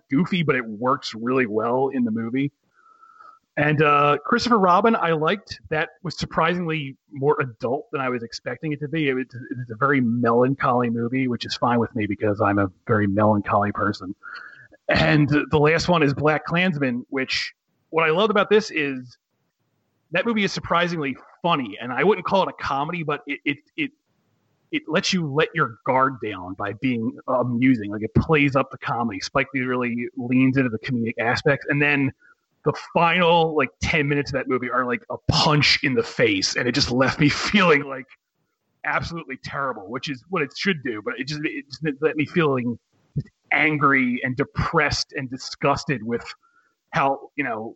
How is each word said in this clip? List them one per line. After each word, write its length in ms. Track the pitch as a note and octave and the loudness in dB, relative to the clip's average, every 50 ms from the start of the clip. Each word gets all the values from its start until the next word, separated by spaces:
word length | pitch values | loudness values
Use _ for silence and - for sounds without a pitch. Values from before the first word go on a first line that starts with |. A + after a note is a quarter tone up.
| _ - | _ -2
goofy, 320 | - F3 F3+ - F#3+ F3 | 0 0 2 2 0 0
but 140 | D#3+ C3+ C3+ | 0 0 0
it 100 | A#2+ A2+ | 0 -2
works 480 | A2+ G#2 G2+ B2 B2+ C#3 - - - - | -4 -8 -4 -2 -2 -2 -2 -4 -12 -10
really 320 | A2 A#2 B2 C3 C3 B2+ | -6 -4 0 2 2 0
well 440 | G2+ G#2+ A2 A2 A#2 B2 C3 C#3 C3+ | 0 0 -2 0 0 0 0 0 -2
in 120 | C#3 B2+ | 0 -2
the 80 | A#2+ A2 | -2 0
movie. 400 | A2 A2+ A2+ A2+ A#2+ C3+ C#3 C#3+ _ _ _ _ _ _ _ _ _ _ - - - - - - - _ _ _ - | -2 -4 -4 -4 -2 -2 -4 -4 _ _ _ _ _ _ _ _ _ _ -20 -20 -20 -20 -20 -20 -20 _ _ _ -4
And, 240 | - D3 D3+ D3+ C3+ | -2 0 2 2 4
uh, 380 | D#3 D3 D3 C#3+ D3 D3 D3 - - | 4 4 6 6 4 4 2 2 0
Christopher 340 | - A#3 A#3 - A#3 A#3+ G#3 | 0 0 0 2 2 2 4
Robin, 380 | F#3+ F3+ F3 G3 G#3 A3+ A3+ | 6 6 6 6 6 4 2
I 160 | - - E3 | 2 2 0
liked. 480 | E3 D3+ D#3 D#3+ G3+ G3+ - - - - _ - | 0 0 0 0 -2 -2 -6 -16 -16 -16 _ -6
That 220 | D#3+ D3+ E3+ - - _ | -4 -2 -2 -4 -8 _
was 160 | - D#3+ - - | -10 -10 -8 -8
surprisingly 800 | E3 - - F3+ D#3+ E3+ F3 F3+ F3 D#3+ D#3+ D#3 C#3 C3+ C3+ _ _ _ | -10 -4 0 0 2 2 2 0 -2 -4 -4 -4 -6 -8 -12 _ _ _
more 260 | D#3 C#3 C3+ D3 - - | -8 -2 2 2 2 2
adult 480 | C#3 B2+ A2 _ C3 A2+ C3 D3+ - _ | 0 -6 -6 _ -4 -4 -4 -4 -6 _
than 80 | D3+ C#3 | -6 -4
I 80 | C3 B2+ | -2 -2
was 160 | B2 A#2+ A#2 | -4 -4 -6
expecting 480 | - - - - C3 B2 - D#3+ D#3 | -8 -12 -12 -10 -10 -10 -6 -6 -6
it 80 | D3 C#3 | -6 -4
to 80 | D3+ C#3 | -6 -4
be. 200 | D3+ D#3+ D3+ C3+ | -2 0 0 0
It 60 | C3 | 0
was, 120 | B2+ B2+ | 0 -4
it 320 | - B2 A#2+ C3 - - B2 | -6 -10 -14 -10 -10 -8 -8
was 120 | B2 A#2 | -8 -10
a 60 | A2 | -4
very 240 | G#2+ C#3 C#3 C#3+ C3+ | -2 2 2 4 4
melancholy 920 | B2 A2+ A#2 A#2+ A#2+ A2+ A#2 A#2+ B2+ C3+ C#3 - D3 C#3 A#2+ B2 B2 A#2 | 4 2 2 2 2 4 4 4 4 4 2 0 0 2 2 2 2 0
movie, 380 | A#2 A#2 A#2 A#2 B2+ C3+ C3 B2 | 0 -2 -2 -2 -2 -2 -2 -2
which 160 | A#2 A2 - | -2 -4 -6
is 80 | - - | -8 -4
fine 240 | - C#3+ B2 B2 A#2 | -2 0 0 2 2
with 160 | A2 - - | 0 -2 -2
me 120 | G#2+ G#2 | -4 -2
because 340 | G2+ G2+ - A2 G#2 G2+ G2+ | -2 -2 -2 0 -2 0 2
I'm 180 | G#2+ G2 G2+ G2+ | 2 2 2 2
a 120 | G2 F#2 - _ _ - | 0 0 -4 _ _ 0
very 180 | A2+ G#2 G#2 | 2 2 2
melancholy 640 | G2+ F#2+ G#2+ G#2+ G#2+ G#2+ G#2 - - A2 G#2 G2+ G#2 | 2 2 4 4 4 4 2 0 0 0 0 0 0
person. 460 | - - G2 G#2 G#2 - G2 - - _ - - - - - - - - - _ - _ - - | -2 -2 -2 -2 -2 -4 -8 -12 -12 _ -14 -18 -18 -16 -18 -20 -20 -20 -20 _ -20 _ -4 0
And 400 | E3 F3 D#3+ D#3+ D#3 D3+ D3 B2 | 2 2 4 4 4 4 4 4
the 300 | D3 D3 C#3 - D#3 D3+ | 2 0 0 2 2 4
last 300 | D3 D3+ E3 D#3+ - F3+ | 4 4 4 2 2 2
one 140 | F3+ E3 | 2 4
is 100 | D3 C#3+ | 4 2
Black 320 | C3+ - C#3+ D3+ D#3 D3 - | 2 2 2 2 2 2 -2
Klansman, 640 | - E3+ F3 F#3 F#3+ D3+ C#3+ C#3 B2+ A#2+ B2 - _ | -2 0 0 2 2 0 0 0 -2 -2 -4 -6 _
which 440 | - C3 C3 - - - - - - _ _ _ _ _ _ _ | -6 -6 -4 -2 -4 -4 -6 -8 -12 _ _ _ _ _ _ _
what 140 | E3 D#3+ D#3+ | 0 0 2
I 60 | D#3 | 4
loved 200 | D#3 F#3 A3 G#3+ | 4 4 2 4
about 200 | G3+ G#3 F#3 F#3+ | 4 2 4 4
this 200 | G3+ G#3+ G3+ - | 4 2 2 2
is 480 | - D#3+ D3 C#3 C3+ B2+ B2+ B2 - _ _ _ _ _ _ _ _ _ _ _ _ _ _ _ _ _ _ _ | -4 -2 -2 -2 -4 -6 -10 -14 -20 _ _ _ _ _ _ _ _ _ _ _ _ _ _ _ _ _ _ _
that 140 | D#3 F#3 G3+ | -4 -2 0
movie 180 | A#3 A3+ G#3+ G3 | 0 0 0 0
is 80 | F#3 | 0
surprisingly 640 | - E3+ - - F3+ E3+ F3 E3+ F3 D#3+ C#3+ C3+ B2+ - - - _ _ | -2 -6 -4 0 0 0 2 0 -2 -4 -4 -4 -6 -8 -12 -20 _ _
funny. 340 | - E3+ E3+ D3 B2 G2+ G2+ - | -2 0 0 0 -2 -6 -8 -10
And 120 | A2+ B2 | -8 -6
I 120 | B2 B2+ D3+ | -2 2 4
wouldn't 220 | G3 G#3 F#3 - | 4 4 2 0
call 160 | - G3 F#3+ | 0 0 0
it 60 | E3+ C#3 | 0 0
a 140 | - - | -4 -8
comedy, 400 | - - C#3+ C#3 D3 D#3+ F3 E3+ | -6 -4 -2 -2 -2 -4 -4 -6
but 200 | D#3 D#3 C#3+ C#3 - | -4 -4 -4 -6 -4
it, 140 | C#3+ C#3+ - - | -8 -10 -6 -4
it, 140 | D3 C#3 - _ _ _ | -4 -4 -4 _ _ _
it, 140 | E3 D3 C3+ _ _ _ _ _ _ _ _ _ _ _ _ _ _ _ _ | -6 -6 -6 _ _ _ _ _ _ _ _ _ _ _ _ _ _ _ _
it 120 | - - - - | -8 -8 -6 -2
lets 240 | D#3 G3 - - | -4 -2 -2 0
you 140 | F#3+ F3+ D#3+ | -2 -2 -2
let 220 | C#3+ C3+ D#3 E3 - - | -2 0 0 0 0 0
your 240 | D#3+ C#3+ A#2+ A2+ _ - | -2 -2 -2 -4 _ -4
guard 300 | C3+ B2+ C3 C3 C#3 C3+ A2 A#2 | 0 2 2 2 2 0 -4 -8
down 300 | G#2+ G2+ F#2 F2 F2+ G2 | -8 -8 -8 -10 -12 -8
by 180 | - G#2 G2+ G2+ | -6 -6 -6 -6
being 440 | G#2 C#3 C3 B2 A#2 A2+ B2 - - - - | -2 -2 -2 0 0 -2 -4 -6 -6 -6 -2
amusing. 640 | B2+ B2 B2 B2 A#2+ A#2 B2+ C3+ B2+ A2 G#2 G#2 | 0 0 0 0 0 2 4 4 4 2 0 -6
Like, 120 | G#2 G#2 | -6 -6
it 120 | G#2+ A2 - | -6 0 0
plays 420 | - - - D#3+ D3 C#3+ C#3 B2+ | 0 2 4 2 4 4 4 2
up 140 | C3+ C3 - | 0 -2 -2
the 80 | - - | -6 -10
comedy. 420 | - C#3 B2+ A#2 A#2+ A2 G2 F#2+ | -6 -6 -4 -2 -2 -4 -4 -6
Spike 280 | - - - C#3 C3 - | -10 -4 -2 -2 -2 -2
Lee 80 | - C3 | -4 -6
really 460 | B2+ B2+ B2+ B2+ B2 A#2+ A#2 A#2+ A#2+ A#2+ _ | -4 -2 -2 -2 -2 -2 -4 -4 -6 -8 _
leans 400 | C3+ A#2+ B2 C3 B2+ C3 C3 B2+ | -8 -4 2 4 4 4 4 4
into 140 | C#3 C3 B2 | 2 0 0
the 80 | A2 G#2+ | -2 -6
comedic 360 | - - B2+ A#2 A2+ A2 - - | -6 -4 -2 -2 -2 -4 -4 -2
aspects. 480 | A2 A#2 A2 - - D3 C#3 - - - | -2 -2 -2 0 2 0 0 0 0 -2
And 120 | C#3+ C#3+ | 0 2
then 320 | D3 D3 C#3+ C#3 C3+ C3 - _ _ _ _ _ _ _ _ _ - | 2 2 2 2 0 -2 -2 _ _ _ _ _ _ _ _ _ -2
the 80 | D#3 - - - - - | -2 -2 -2 -10 -4 0
final, 640 | E3+ E3+ E3+ E3+ F#3 F3 E3 F3 E3+ D#3+ D#3+ D3+ | 2 2 4 4 4 4 4 6 4 4 4 2
like, 140 | D3+ C3 - _ - | 2 0 0 _ -4
ten 280 | - - - D#3+ C#3 C#3+ | -4 0 0 0 2 2
minutes 220 | C#3+ C#3+ C#3 - | 0 0 -2 -2
of 40 | C3 | -4
that 140 | B2+ - C3+ | -6 -2 -2
movie 220 | B2+ A#2+ B2 B2 | -2 -2 -2 -2
are, 160 | B2 B2+ B2+ | -2 -2 0
like, 160 | B2 A#2+ A2 - - | 0 -2 -4 -4 -10
a 60 | - - - - | -12 -6 -2 0
punch 500 | D3+ D#3+ - E3 D3+ D3+ C3+ - - - | 0 2 4 4 4 4 4 4 2 2
in 120 | - C#3 B2+ | 0 2 2
the 80 | A#2 | 2
face. 540 | A2+ - - - B2+ G#2+ G2+ F#2+ G2 - - | 0 0 0 2 2 2 2 0 0 -2 -2
And 120 | - B2 A#2+ | -2 -2 0
it 40 | |
just 180 | A#2+ D3 - A#2 | 0 0 0 0
left 280 | A#2+ B2+ C3+ B2 - - | 2 2 2 0 2 4
me 100 | D#3 C3+ | 2 2
<laughs> 20 | |
feeling, 540 | - - - - - G#3 F#3 E3+ D3+ C#3+ C#3 | 2 2 -4 2 2 4 6 6 4 4 2
like, 220 | C#3 C3+ C3 B2+ _ - _ _ _ _ _ _ _ _ _ _ _ _ _ - | -4 -10 -12 -14 _ -20 _ _ _ _ _ _ _ _ _ _ _ _ _ -6
absolutely 540 | D3+ C#3+ E3 C#3 - E3+ E3 D#3 - F3+ - | -4 -4 -4 -4 -4 -8 -10 -10 -10 -14 -12
terrible, 480 | - - - C#3+ C#3 C3 A#2 A2 F#2 G2 | -12 -10 -8 -6 -6 -6 -6 -8 -10 -10
which 200 | B2 C3+ - D3+ | -10 -8 -8 -8
is 140 | C3+ A#2+ _ - | -10 -10 _ -6
what 140 | F#3+ E3+ | -4 -4
it 100 | C#3+ B2+ - | -4 -4 -6
should 260 | - - G3 F#3 C#3+ | -4 -2 -2 -2 -2
do. 200 | A#2 B2+ G#2+ G#2 | -4 -6 -6 -4
But 120 | - A#2+ A#2+ A#2 | -6 -8 -8 -8
it 60 | C3 | -8
just, 160 | C3+ D3+ D3+ D3+ | -8 -6 -6 -4
it 200 | - - C#3+ - _ | -6 -6 -6 -12 _
just 120 | C3 - D3+ D#3 C3+ C3 | -14 -6 -6 -6 -4 0
let 140 | D#3 D3 - | -2 -2 0
me 80 | D#3 C#3 | 0 -4
feeling 540 | - - F3 D#3+ C#3+ C3+ B2+ A#2 B2 A#2 - _ _ _ _ _ _ - | 0 0 2 2 2 2 0 -2 -4 -6 -6 _ _ _ _ _ _ -8
just 120 | - - - _ _ _ - | -8 -8 -8 _ _ _ -4
angry 680 | - C#3+ D3+ D#3 D#3 C#3+ D3+ C#3 C3+ C3 B2+ B2 A#2+ B2 | -2 0 0 0 0 2 2 2 4 4 2 0 0 -2
and 140 | - B2+ B2+ | -2 -4 -2
depressed 760 | B2+ C#3 - - - - - E3+ D#3+ D3 C#3 B2+ - - _ - | -2 -4 -4 -2 -4 -4 0 0 0 2 2 -2 -4 -6 _ -8
and 140 | C#3+ C3+ A#2+ | -8 -8 -8
disgusted 720 | C3 B2+ - - - - - C#3+ C#3+ - - - C3+ G#2+ | -10 -12 -12 -12 -10 -2 0 0 0 0 -2 -4 -4 -4
with 220 | A2 A#2 A#2+ A#2 - - - _ _ _ _ _ _ _ _ _ _ _ | -2 -4 -4 -6 -6 -10 -18 _ _ _ _ _ _ _ _ _ _ _
how, 400 | - E3 C#3+ C#3 C#3 - - - _ | -2 0 0 0 -2 -4 -8 -14 _
you 80 | D3 C#3 | -6 -6
know, 300 | B2+ A2+ G#2+ A2 A2 - | -4 -4 -6 -8 -10 -12